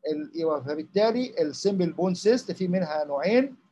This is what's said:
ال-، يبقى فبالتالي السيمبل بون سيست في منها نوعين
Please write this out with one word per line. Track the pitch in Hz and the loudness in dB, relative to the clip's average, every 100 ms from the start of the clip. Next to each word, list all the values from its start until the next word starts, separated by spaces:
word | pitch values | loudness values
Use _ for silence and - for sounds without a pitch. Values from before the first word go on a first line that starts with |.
| 151 | -4
ال-، | 151 151 | -6 -6
يبقى | 165 160 147 | -4 -2 -2
فبالتالي | 131 151 156 196 220 233 254 - | -4 -8 -4 2 2 2 -4 -2
السيمبل | 156 135 196 196 175 | -2 0 0 2 0
بون | 160 185 | 0 -2
سيست | 180 202 240 - | 2 4 2 0
في | 175 180 | -4 -2
منها | 180 175 151 | 0 0 -2
نوعين | 147 143 165 240 277 - _ | -2 -2 2 4 2 -4 _